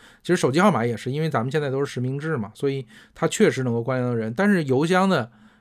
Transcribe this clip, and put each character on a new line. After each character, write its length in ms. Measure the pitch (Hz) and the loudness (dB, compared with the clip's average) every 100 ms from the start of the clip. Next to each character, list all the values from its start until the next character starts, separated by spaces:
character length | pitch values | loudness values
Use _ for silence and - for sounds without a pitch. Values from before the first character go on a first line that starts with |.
| - - | -20 -10
其 100 | - | -2
实 20 | 175 | 2
手 140 | 139 | 2
机 100 | 147 | 4
号 120 | 202 | 4
码 120 | 127 | 4
也 120 | 120 110 | 0 -4
是， 160 | 127 | -6
因 100 | 143 | -4
为 80 | 160 | -2
咱 140 | 131 | -2
们 80 | 127 | -2
现 100 | 147 | -2
在 80 | 143 | -2
都 80 | 135 | -2
是 80 | 139 | -4
实 140 | 127 | -4
名 180 | 123 139 | -4 -4
制 180 | 160 143 | -4 -4
嘛， 140 | 101 | -6
所 160 | - 139 | -4 -4
以 160 | 135 - - - | -4 -8 -18 -16
它 140 | - 170 | -4 -2
确 200 | - 185 | 2 2
实 140 | 127 | 2
能 100 | 127 | -2
够 80 | 117 | -2
关 200 | 120 127 | -2 -2
联 100 | 123 | -2
到 20 | |
人。 220 | 117 110 123 | -2 -4 0
但 120 | 202 | 2
是 160 | 190 | 2
邮 200 | 139 127 | 2 2
箱 240 | 165 185 190 | 2 2 2
呢， 200 | 160 113 _ - _ | 2 -2 _ -20 _